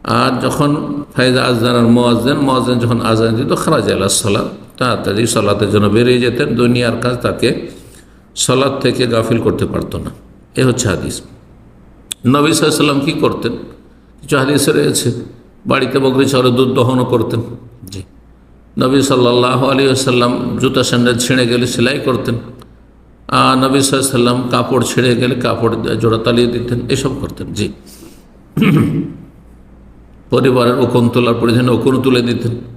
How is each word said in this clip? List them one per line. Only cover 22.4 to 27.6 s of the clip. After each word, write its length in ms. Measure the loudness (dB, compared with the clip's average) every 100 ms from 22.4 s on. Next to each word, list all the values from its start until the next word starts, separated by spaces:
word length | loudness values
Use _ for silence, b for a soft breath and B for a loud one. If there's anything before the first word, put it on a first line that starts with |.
| -8 -20 -20 -20 -20 -20 -20 -20 -2
আর 300 | 2 4 4
নবী 220 | 2 2
সাল্লাল্লাহু 80 | 2
আলাইহি 80 | 0
ওয়াসাল্লাম 520 | 0 0 2 0 0
কাপড় 340 | -2 0 0
ছিঁড়ে 320 | 0 0 2 2
গেলে 180 | 0
কাপড় 640 | -2 -2 0 -2 -2 -4 0
জোড়া 220 | 0 0
তালিয়ে 280 | 0 2 2
দিতেন, 340 | 0 -4 -6 -2
এসব 320 | -2 -2 -6
করতেন। 320 | -10 -10 -10
জি, 200 | -6